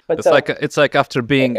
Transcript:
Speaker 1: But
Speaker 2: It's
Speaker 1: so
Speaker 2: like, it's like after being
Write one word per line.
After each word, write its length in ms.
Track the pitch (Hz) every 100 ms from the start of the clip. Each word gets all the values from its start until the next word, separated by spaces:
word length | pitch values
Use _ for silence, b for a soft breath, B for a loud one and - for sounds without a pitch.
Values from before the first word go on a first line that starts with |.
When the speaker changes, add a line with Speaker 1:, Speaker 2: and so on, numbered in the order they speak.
| b
Speaker 1:
But 120 | 156
Speaker 2:
It's 60 | -
Speaker 1:
so 60 |
Speaker 2:
like, 180 | 139 -
it's 260 | 131 147 -
like 180 | 139
after 280 | 143 - 139
being 320 | 117 139 131